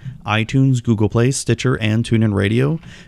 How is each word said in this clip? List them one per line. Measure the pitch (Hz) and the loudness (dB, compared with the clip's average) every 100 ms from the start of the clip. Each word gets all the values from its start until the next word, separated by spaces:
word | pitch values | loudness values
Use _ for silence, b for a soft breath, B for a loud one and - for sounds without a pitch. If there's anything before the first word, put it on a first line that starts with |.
| B B 107 | B B -2
iTunes, | 107 113 135 135 123 | -2 0 2 2 2
Google | 117 107 104 | 0 0 2
Play, | 117 123 | 2 0
Stitcher, | 135 - 113 127 131 | 0 -2 -2 -2 -2
and | 110 113 | 0 -2
TuneIn | 117 117 110 | 0 0 2
Radio. | 98 101 117 143 160 B B | 0 0 0 0 -4 B B